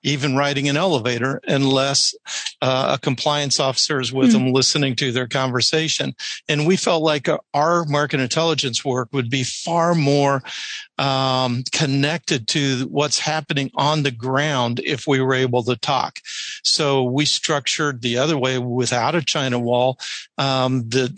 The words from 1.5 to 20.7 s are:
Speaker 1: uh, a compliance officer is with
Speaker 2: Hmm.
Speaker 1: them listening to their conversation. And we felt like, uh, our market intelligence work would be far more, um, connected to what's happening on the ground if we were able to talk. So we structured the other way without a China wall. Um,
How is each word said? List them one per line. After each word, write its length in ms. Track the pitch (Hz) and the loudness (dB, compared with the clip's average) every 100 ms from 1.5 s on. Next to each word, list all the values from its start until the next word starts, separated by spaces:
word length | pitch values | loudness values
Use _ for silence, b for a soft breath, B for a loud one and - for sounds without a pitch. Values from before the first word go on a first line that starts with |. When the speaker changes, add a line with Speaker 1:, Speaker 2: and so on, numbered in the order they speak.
| 139 135 135 139 139 - - - B B - | 2 4 2 2 0 0 -4 -10 B B -2
Speaker 1:
uh, 340 | 131 131 135 135 | 0 2 2 0
a 20 | |
compliance 600 | - 123 156 147 139 - | 0 0 0 0 0 0
officer 400 | 135 127 - 147 | 0 0 0 -2
is 100 | 120 | -2
with 200 | 131 131 | 2 4
Speaker 2:
Hmm. 140 | 117 127 | 4 4
Speaker 1:
them 80 | |
listening 420 | 131 127 156 139 120 | 2 2 2 0 0
to 160 | 139 | -2
their 160 | 120 123 | -2 -2
conversation. 880 | 139 131 123 - 160 160 - 139 131 B B - | -2 0 0 0 0 0 -2 -4 -6 B B -2
And 180 | 147 151 | 0 2
we 100 | 185 | 2
felt 280 | - 170 | 2 2
like, 260 | 156 147 131 | 2 0 0
uh, 80 | - - | -2 -2
our 320 | 143 156 170 156 | 0 2 2 2
market 340 | 143 147 147 | 0 0 0
intelligence 640 | 127 160 165 147 135 117 | 0 0 0 0 -2 -4
work 260 | 143 127 120 | -2 -2 -2
would 180 | 139 117 | -2 -2
be 140 | 135 | -2
far 500 | 127 - - 170 165 | -4 -6 -2 2 2
more, 500 | 170 139 143 139 139 B B B B B - | 4 4 4 4 2 B B B B B -4
um, 680 | 139 135 135 131 127 120 127 | 0 2 2 2 0 -2 -4
connected 760 | - 151 139 139 165 - 147 113 | -2 0 0 0 -2 -2 -2 0
to 380 | 156 139 127 131 | 0 0 0 -2
what's 340 | 143 147 - | -2 0 0
happening 500 | - 156 147 151 135 - | -2 -4 -2 -4 -2 0
on 280 | 143 156 | 0 2
the 80 | 139 | 0
ground 680 | 117 127 131 151 139 120 120 - | -4 -2 -2 0 0 0 -2 -4
if 200 | 143 - | -4 0
we 140 | 135 | 2
were 140 | 131 | 2
able 280 | 131 131 123 | 2 2 0
to 120 | 117 120 | 0 -2
talk. 440 | - 131 - - B B B B | 0 0 -2 -6 B B B B
So 400 | - - 147 135 | -2 0 2 2
we 220 | 127 131 147 | 2 0 0
structured 760 | - - 147 127 - 151 127 | 0 0 -2 -2 -2 -2 -2
the 160 | 120 120 | -2 0
other 200 | 147 151 | 2 2
way 200 | 131 127 | 0 0
without 560 | 123 120 120 123 120 | -2 -2 0 0 0
a 80 | 170 | 0
China 380 | 143 160 135 123 | -2 -2 0 0
wall. 400 | 120 120 127 127 B B B - | 0 2 2 0 B B B -4
Um, 500 | 139 131 127 | 0 2 2